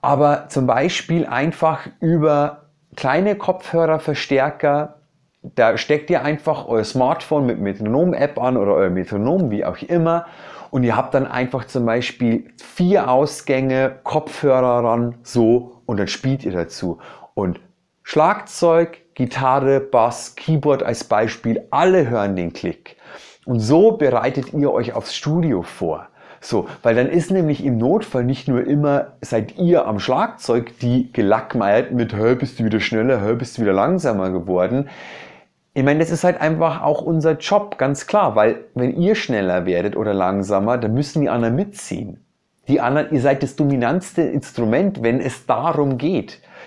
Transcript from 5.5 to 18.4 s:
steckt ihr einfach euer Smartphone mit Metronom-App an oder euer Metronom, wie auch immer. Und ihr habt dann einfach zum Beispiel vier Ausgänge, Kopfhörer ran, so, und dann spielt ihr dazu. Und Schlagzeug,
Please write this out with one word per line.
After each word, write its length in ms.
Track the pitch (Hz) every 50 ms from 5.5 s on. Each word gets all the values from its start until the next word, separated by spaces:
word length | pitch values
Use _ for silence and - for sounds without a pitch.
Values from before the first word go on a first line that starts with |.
| - - 117 113 113 113
steckt 320 | - - 151 147 151 -
ihr 120 | 180 143 123
einfach 460 | 147 156 147 - 170 151 - - -
euer 160 | 117 113 107
Smartphone 600 | 107 - 131 127 131 139 - - - 156 147 139
mit 120 | 120 - -
Metronom-App 800 | 95 101 95 98 107 107 117 139 175 180 - - 139 143 - -
an 200 | 127 127 127 120
oder 160 | 98 101 98
euer 160 | 78 98 92
Metronom, 600 | 90 92 90 - 107 101 104 127 165 196 175 123
wie 140 | 104 104 -
auch 140 | - 90 -
immer. 480 | 147 - 175 170 160 165 165 170 170 - - - - - - - - -
Und 140 | - 131 123
ihr 100 | 120 110
habt 200 | 120 131 - -
dann 120 | 135 131
einfach 380 | - - 127 127 123 - 131 113
zum 220 | - - 131 120
Beispiel 640 | 113 113 123 123 - - - 123 117 113 113 - - - - -
vier 480 | - - - 180 175 202 196 - -
Ausgänge, 840 | 127 131 151 147 - - - - 139 131 135 131 131 131 135 131 131 - -
Kopfhörer 800 | - - 156 151 - - - - 143 131 131 127 127 120 120 120
ran, 300 | 117 113 120 120 120 117 - -
so, 580 | - - 123 113 110 117 123 120 - - - _
und 120 | - 113 101
dann 80 | 98
spielt 380 | - - - - 131 135 131 -
ihr 80 | - 90
dazu. 460 | 90 82 - - - - 90 80 - - - - - - - _
Und 280 | - 98 90 85 - - _ _ _ _ _ _ _ -
Schlagzeug, 960 | - - 151 151 175 208 -